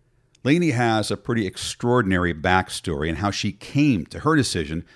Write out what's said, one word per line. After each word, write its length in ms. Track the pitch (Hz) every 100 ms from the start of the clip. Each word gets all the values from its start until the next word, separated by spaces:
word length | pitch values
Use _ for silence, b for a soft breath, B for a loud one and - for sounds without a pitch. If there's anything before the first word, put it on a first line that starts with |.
| _ _ _ _
Lainey 280 | 123 160 170
has 380 | 120 120 110 104
a 80 | 107
pretty 300 | - 117 95
extraordinary 880 | - - - 120 123 98 92 90 78
backstory 760 | 90 92 92 - - 76 80
in 60 | 78
how 160 | 101
she 200 | 98 107
came 540 | - - 135 147 107 76
to 120 | 82
her 160 | 143 156
decision 500 | 117 92 76 80 -